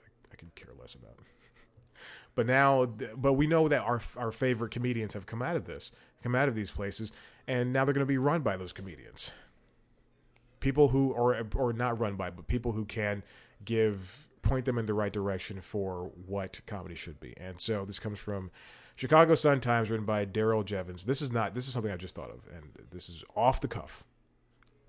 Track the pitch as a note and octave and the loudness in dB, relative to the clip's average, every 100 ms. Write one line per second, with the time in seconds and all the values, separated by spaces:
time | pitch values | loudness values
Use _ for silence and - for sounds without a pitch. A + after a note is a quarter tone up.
0 | _ _ _ - E2+ - - - A#1+ C2 | _ _ _ -20 -20 -20 -20 -20 -20 -20
1 | A1 - - _ _ _ _ - _ - | -20 -20 -20 _ _ _ _ -20 _ -20
2 | - - - - A#2 C3 C#3 C3+ B2 A2 | -20 -20 -4 0 2 6 6 6 4 -2
3 | A#2 A2+ C#3 C3+ D3+ E3 D#3 C3+ G#2 A#2+ | -10 0 2 4 4 4 4 2 2 -2
4 | - A#2+ A#2 - B2+ A2+ A2+ A#2+ B2 A#2 | -2 -4 -4 0 0 0 -2 -2 -2 -2
5 | G#2+ G#2 F#2 A2+ C3+ E3 D#2+ C#2+ - - | -4 -6 -8 -6 -2 -4 -4 -10 -12 -16
6 | - _ B2 B2+ C#3 A2 G2 - G2+ - | -20 _ -2 2 2 0 -4 -4 -6 -6
7 | A2 - - - - B2+ B2 C3+ C3+ C#3 | -8 -12 -20 -14 -4 -2 2 2 2 2
8 | C#3 C3+ C#3 E3 A#2+ F#2+ F2+ - F#2+ C#2+ | 2 2 2 2 0 -2 -6 -10 -12 -14
9 | A1 G1+ - - - _ _ _ _ _ | -14 -10 -10 -10 -20 _ _ _ _ _
10 | _ _ _ _ _ _ C3+ C3 C#3 C3+ | _ _ _ _ _ _ 2 6 6 6
11 | C3+ A#2 A#2+ A2+ G#2+ C3+ B2 A2+ B2 A#2 | 4 4 4 4 0 0 0 0 -2 0
12 | G#2+ G2 F2+ E2+ E2 A#2+ A#2+ G#2+ G#2 A2+ | -2 -2 -6 -6 -2 -2 0 -2 -4 -2
13 | G#2 G2+ - - - - G#2 A2+ A2 G2 | -2 -2 -8 -20 -20 -16 -2 2 2 2
14 | F#2+ - - _ - C3 B2 A#2+ A2 G#2 | -8 -16 -20 _ 2 2 0 0 0 0
15 | G#2 G#2 G2 F#2 - F#2+ - G#2 F#2+ F2+ | 0 -2 -2 -4 -6 -10 -6 -4 -4 -4
16 | F2+ - F#2 G2 F#2+ - - G2+ F2+ E2+ | -8 -12 -8 -6 -6 -10 -10 -10 -10 -10
17 | F2 D2 C2 - F#2 F2 - G#2 G2 F#2 | -12 -12 -16 -14 -12 -6 -2 -2 -4 -6
18 | G#2+ G2+ - G2+ F#2+ - - - - - | -6 -8 -6 -6 -8 -14 -20 -20 -20 -10
19 | B2+ D#3 D#3+ D#3 D3+ C#3 A#2 A#2 A2 A2 | 4 6 8 8 6 4 2 2 2 -2
20 | G#2 G#2+ G2 G#2+ A2 A2 G2 G2 F2+ F2+ | 0 0 0 0 2 2 0 -4 -6 -6
21 | G2 C#3 C#3 A#2 G2+ A2+ C3 B2 G#2+ F2+ | -2 0 0 0 -2 -2 -2 -2 -2 -4
22 | F#2 G2 B1 A#1+ - E2+ D2+ - - F2+ | -8 -10 -12 -14 -16 -18 -18 -20 -16 -14
23 | - E2 - G#2 A#2+ C3 B2+ G2+ - - | -14 -14 -8 2 4 4 -2 -6 -10 -16
24 | - _ _ _ _ _ _ _ | -20 _ _ _ _ _ _ _